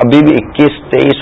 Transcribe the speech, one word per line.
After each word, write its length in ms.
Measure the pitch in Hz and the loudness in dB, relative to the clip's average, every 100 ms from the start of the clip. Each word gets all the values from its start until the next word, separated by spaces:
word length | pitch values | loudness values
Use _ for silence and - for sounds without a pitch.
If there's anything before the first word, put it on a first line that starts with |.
ابھی 160 | 120 143 151 | 2 2 2
بھی 100 | 127 | 0
اکیس، 360 | - - 147 - - | -4 -2 -2 -2 -6
تئیس 260 | 131 139 135 | -2 0 0